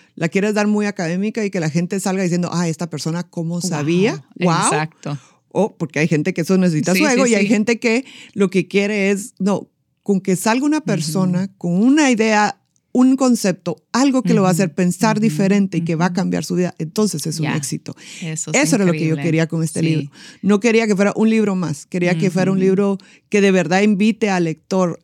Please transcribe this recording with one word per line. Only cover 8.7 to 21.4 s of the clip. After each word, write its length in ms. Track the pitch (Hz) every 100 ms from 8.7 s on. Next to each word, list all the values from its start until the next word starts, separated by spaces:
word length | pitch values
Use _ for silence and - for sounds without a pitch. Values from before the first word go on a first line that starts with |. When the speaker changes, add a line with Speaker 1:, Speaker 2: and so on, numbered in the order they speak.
| 196 202 214 196
Speaker 1:
es, 240 | 202 208 -
no, 300 | 196 196 - _ _ _
con 180 | - 196
que 160 | 190 180
salga 280 | 220 247
una 140 | 294 302
Speaker 2:
Ujú. 80 | 294
Speaker 1:
persona 640 | 156 156 190 185 180 196 _
con 140 | 175
una 360 | 175 240 302 277
idea 460 | 220 220 208 208 - _ _ _
un 240 | 247 254 262
concepto, 600 | 254 233 196 - 175 156 _
algo 300 | 226 277 262
que 120 | 185
lo 80 | 220
va 60 | 185
a 40 |
hacer 160 | 170 185
Speaker 2:
Ujú, 80 | 165
Speaker 1:
pensar 400 | 180 180 220 214
Speaker 2:
ujú, 40 |
Speaker 1:
diferente 560 | 208 151 190 202 196 165
y 20 |
que 120 | 170
va 120 | 160 185
a 20 |
Speaker 2:
ujú. 80 | 180
Speaker 1:
cambiar 280 | 180 175
su 100 | 156
vida, 200 | 175 175 -
entonces 480 | 160 220 214 160 160
es 120 | 160
un 60 | 139
Speaker 2:
Ya. 100 | 147
Speaker 1:
éxito. 380 | 143 156 - - - -
Speaker 2:
Eso 280 | 165 160 -
es 60 | 214
Speaker 1:
Eso 140 | 285 254
era 80 | 185
lo 60 |
que 60 | 156
yo 40 |
Speaker 2:
increíble. 180 | 160 160
Speaker 1:
quería 240 | 170 160 165
con 160 | 165
este 180 | 160 170
Speaker 2:
Sí. 60 | 160
Speaker 1:
libro. 240 | 156 143 - - -
No 160 | 190 208
quería 280 | 233 226 220
que 100 | 190
fuera 160 | 202
un 140 | - 220
libro 240 | 220